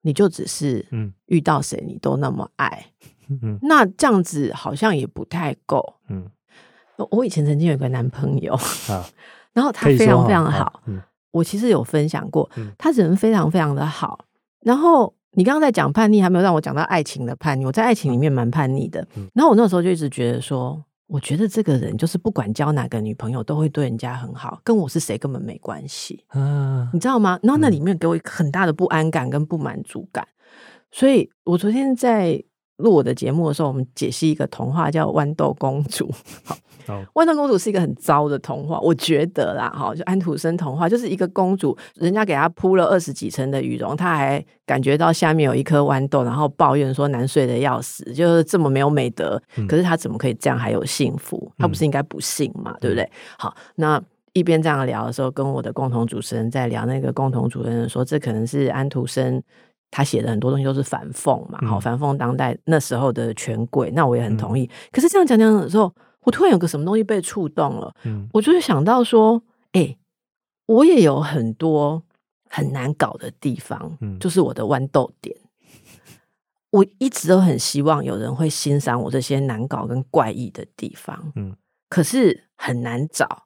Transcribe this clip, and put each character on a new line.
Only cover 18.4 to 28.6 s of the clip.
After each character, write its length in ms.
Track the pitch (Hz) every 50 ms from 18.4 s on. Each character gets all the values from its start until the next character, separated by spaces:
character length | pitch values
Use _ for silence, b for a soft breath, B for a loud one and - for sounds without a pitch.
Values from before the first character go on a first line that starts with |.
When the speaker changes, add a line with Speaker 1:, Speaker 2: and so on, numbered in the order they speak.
| 117 117
Speaker 1:
叛 240 | 123 156 143 131 131
逆 140 | 135 117
的。 140 | 85 80 80 82 _ _
Speaker 2:
嗯。 80 | 104 98
嗯。 40 | 95 _
Speaker 1:
然 100 | 233 302
后 60 | 320
我 60 | 226
那 120 | 214 240
时 80 | 196 180
候 60 | 180
就 80 | 170 185
一 60 | 185
直 140 | 165 156 139
觉 220 | 135 - 123 120
得 100 | 120 123
说， 400 | 123 - 139 127 127 127 143 156 147 _ _ _ _
我 120 | _ 170 139
觉 180 | - - 139
得 100 | 165 220
这 140 | 202 - 220
个 160 | 208 - 143
人 180 | 123 - - 104
就 100 | 104 160
是 100 | 165 -
不 140 | 180 _ 220
管 200 | 196 - 110 101 110
交 180 | - 151 151
哪 160 | 151 139 120
个 120 | 127 123 113
女 140 | 110 107 107
朋 160 | - - 110
友 140 | 127 123 117
都 120 | - 151
会 140 | 151 156 151
对 140 | 143 147 143
人 140 | 127 117
家 180 | 113 - 120 123
很 180 | 120 123 - -
好， 260 | - - - - - _
跟 120 | - 233
我 120 | 214 170 135
是 100 | - 165
谁 180 | - - 107
根 140 | 117 - 143
本 100 | 131 123
没 160 | 190 214 - -
关 260 | _ - - - 139
系。 360 | 139 - - - - - - _ _
Speaker 2:
啊。 600 | - 135 135 143 143 143 139 135 135 127 123 123 123
Speaker 1:
你 60 | 165
知 80 | 165
道 120 | 254 262 240
吗？ 180 | 208 190 180 175 -
然 80 | 226
后 60 | 285
那 120 | 302 311 269
里 100 | 185 143
面 180 | 147 190 196
给 100 | 165 170
我 80 | 165 170
一 40 | 165
个 120 | _ -
很 180 | - - 165 143
大 140 | 143 180